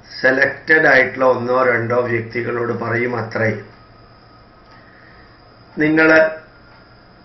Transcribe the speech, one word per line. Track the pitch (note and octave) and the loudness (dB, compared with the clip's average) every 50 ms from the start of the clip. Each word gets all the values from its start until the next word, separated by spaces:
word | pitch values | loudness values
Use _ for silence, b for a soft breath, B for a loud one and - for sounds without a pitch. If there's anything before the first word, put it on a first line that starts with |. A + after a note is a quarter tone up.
| - - - - | -20 -20 -10 -2
selected | - C3 C3 C#3 C#3 C3+ - - - - D#3+ D#3+ D#3 | 0 0 2 4 2 2 0 -4 -2 0 2 4 4
ആയിട്ടുള്ള | C#3+ C3+ C3 B2+ B2+ C3 C3 C3 | 4 4 4 2 2 0 0 0
ഒന്നോ | C3 A#2+ A#2 A#2 B2 B2+ B2+ B2+ | 2 2 0 0 -2 0 0 2
രണ്ടോ | B2 A#2 A2+ A2+ A2+ A#2+ B2 | 0 0 0 -2 -2 -2 -2
വ്യക്തികളോട് | B2 A#2+ A#2 A2+ A2+ - - A#2+ A#2 A#2+ A#2+ A#2 A#2+ A#2 A#2 | -2 -2 -2 -4 -6 -6 -8 -8 -6 -4 -4 -4 -4 -4 -6
പറയും, | G2 A#2 A2+ A#2 A#2 B2 B2 A#2+ | -6 -6 -4 -4 -4 -4 -4 -4
അത്രേ, | A2+ G#2+ - - A2 A2 A2 G#2+ - - - - - - - - - - - - _ _ - _ - - _ _ _ _ - B B B B B B B B B B B B B B B - - - - - - - | -6 -8 -6 -4 -4 -2 -2 -2 -4 -8 -16 -20 -20 -20 -20 -20 -20 -20 -20 -20 _ _ -20 _ -20 -20 _ _ _ _ -20 B B B B B B B B B B B B B B B -20 -20 -20 -20 -14 -6 -2
നിങ്ങള് | D3+ D3+ D#3 D#3+ D#3+ D#3+ D#3+ D#3+ D#3+ - - - - - - - - - - - - - - - - - - - - | -2 0 2 2 4 4 6 4 4 2 0 -8 -18 -20 -20 -20 -20 -20 -20 -20 -20 -20 -20 -20 -20 -20 -20 -20 -20